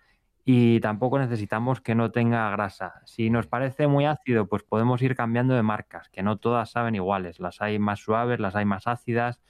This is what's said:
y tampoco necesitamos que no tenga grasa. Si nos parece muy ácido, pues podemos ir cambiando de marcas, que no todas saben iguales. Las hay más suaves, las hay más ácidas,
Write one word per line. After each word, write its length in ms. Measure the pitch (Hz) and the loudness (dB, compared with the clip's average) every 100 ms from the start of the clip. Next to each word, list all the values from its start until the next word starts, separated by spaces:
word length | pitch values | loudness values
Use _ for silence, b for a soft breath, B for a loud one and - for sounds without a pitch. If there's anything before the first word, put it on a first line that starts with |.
| _ _ _ _ | _ _ _ _
y 360 | - 123 117 117 | 2 6 6 4
tampoco 380 | 110 107 127 135 | 2 -2 -2 0
necesitamos 640 | 127 117 101 110 123 123 | -2 -4 -4 -4 -2 -2
que 140 | - | -2
no 160 | 113 113 | 0 0
tenga 400 | 120 117 117 107 | 0 0 2 0
grasa. 520 | 101 101 - 92 - | -2 -4 -6 -12 -14
Si 260 | - - 113 | -14 -4 0
nos 160 | 117 107 | 0 0
parece 400 | 120 135 131 147 | -2 -4 0 2
muy 200 | 143 147 | 2 2
ácido, 420 | 151 - 117 101 | 0 0 0 0
pues 140 | 104 | -2
podemos 400 | - 110 120 123 | -2 0 2 2
ir 120 | 131 | 0
cambiando 400 | 127 117 117 127 | 0 -2 0 2
de 80 | 127 | 2
marcas, 460 | 107 107 - 85 - | 0 -2 -8 -20 -16
que 140 | - | -6
no 160 | 98 107 | -2 -2
todas 320 | 117 120 - | 0 -2 -2
saben 240 | 120 117 | -4 -2
iguales. 460 | 107 92 98 90 85 | -2 -2 -2 -4 -8
Las 200 | 90 - | -10 -6
hay 180 | 104 107 | -4 -2
más 220 | 104 101 | -2 -2
suaves, 400 | - 110 123 117 | -2 -2 0 -2
las 160 | 101 104 | -2 -2
hay 80 | |
más 220 | 104 98 - | -2 -2 -4
ácidas, 560 | 120 - 117 120 117 b | -6 -4 -2 -2 -6 b